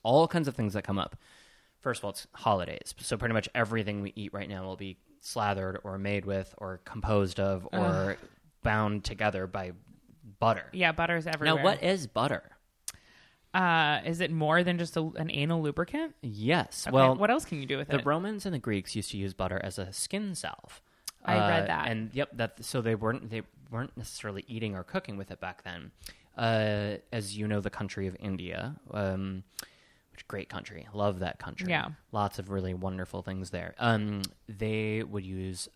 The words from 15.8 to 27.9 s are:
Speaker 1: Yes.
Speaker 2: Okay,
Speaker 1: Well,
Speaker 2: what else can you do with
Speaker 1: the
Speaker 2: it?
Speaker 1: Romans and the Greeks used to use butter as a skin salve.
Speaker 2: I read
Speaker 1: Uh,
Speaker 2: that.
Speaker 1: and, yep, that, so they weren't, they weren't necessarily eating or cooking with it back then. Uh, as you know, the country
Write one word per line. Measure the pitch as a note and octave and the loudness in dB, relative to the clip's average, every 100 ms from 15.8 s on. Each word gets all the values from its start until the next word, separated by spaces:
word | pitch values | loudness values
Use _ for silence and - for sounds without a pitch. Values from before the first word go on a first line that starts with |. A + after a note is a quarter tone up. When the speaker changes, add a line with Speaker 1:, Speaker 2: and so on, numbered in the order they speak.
| F3 D4 D#4+ - | -2 -2 -4 -6
Speaker 1:
Yes. | B2+ G#2 A2 E3 - - - | -8 0 4 4 2 -4 4
Speaker 2:
Okay, | |
Speaker 1:
Well, | C3 C3 C3 | 8 8 8
Speaker 2:
what | G#3 | 4
else | C4+ - | 4 0
can | D3+ | -6
you | C3+ | -2
do | C#3 | -4
with | C#3+ | 0
Speaker 1:
the | C#3+ | 0
Speaker 2:
it? | C#3 | 2
Speaker 1:
Romans | D#3 G3 G#3 G3 | 2 0 -4 -4
and | D#3 | -4
the | |
Greeks | A2+ G#2 F#2 A2 | 0 0 0 -4
used | G2 | -4
to | G#2 | -4
use | G2 F#2 | -4 -2
butter | F#2 F#2 | -2 -2
as | G2 - | -4 -6
a | F#2+ | -8
skin | G2 - G3 G#3 | -6 -4 -4 -4
salve. | E3 - - - - _ _ - - | -6 -8 -10 -16 -20 _ _ -18 -8
Speaker 2:
I | - G#2+ | 0 4
read | G#2 G2 | 4 4
Speaker 1:
Uh, | G2 | 2
Speaker 2:
that. | D#2+ D3 | 0 0
Speaker 1:
and, | A2 A2 | -2 -2
yep, | B2+ C#3+ | -4 -4
that, | A#2+ A2+ - A2+ | -2 -4 -4 -6
so | C3+ | -2
they | A2+ A2 | 0 0
weren't, | A2 B2+ - | 0 -2 -4
they | A2 - - C2+ | -8 -10 -18 -10
weren't | A#2 C3 - | -8 -6 -8
necessarily | A2 - A2 G2 - | -12 -10 -8 -8 -8
eating | A2 A2 F#2+ | -6 -4 -4
or | |
cooking | F2+ F#3+ - G2+ | -6 -6 -6 -10
with | G2 | -10
it | F#2+ | -10
back | F#2 F2+ | -10 -10
then. | F#2 F2 C#2 - - - _ - | -12 -12 -14 -16 -18 -18 _ -2
Uh, | A#2 A2+ G#2+ G#2 G#2 G#2 - | 2 4 4 2 0 -4 -6
as | A#2 G2+ G#2 | -6 -6 -4
you | G#2+ | 0
know, | G#2 | 0
the | G2+ | 0
country | - G2+ | -4 -6